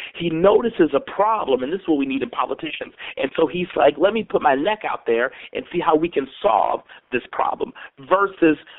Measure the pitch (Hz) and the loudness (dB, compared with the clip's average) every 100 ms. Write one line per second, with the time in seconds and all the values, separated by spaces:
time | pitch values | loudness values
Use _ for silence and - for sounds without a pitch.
0 | - - 170 160 190 220 233 - 156 139 | -16 -6 -4 2 4 4 2 2 2 0
1 | - - 214 214 151 127 127 190 - 147 | -2 0 0 0 0 -2 -2 -4 -2 0
2 | 135 135 123 - 127 135 156 - - - | 0 -4 -4 -4 -4 -6 -10 -10 -14 -16
3 | - - 143 - 160 180 175 160 143 143 | -14 -6 -4 0 -2 -2 -4 2 2 4
4 | 190 220 - 175 151 135 170 214 147 123 | 0 0 -2 0 2 2 0 -2 -4 -6
5 | - 117 131 - - - - 175 170 156 | -2 0 0 -4 -14 -12 -8 -4 2 2
6 | 170 147 135 - 131 104 - - - - | 2 -4 -6 -2 2 2 2 -2 -8 -20
7 | _ 123 - - - - - - - - | _ -8 -6 -4 -4 -4 -8 -12 -20 -14
8 | 135 190 196 190 165 147 - | 0 0 0 2 2 2 -4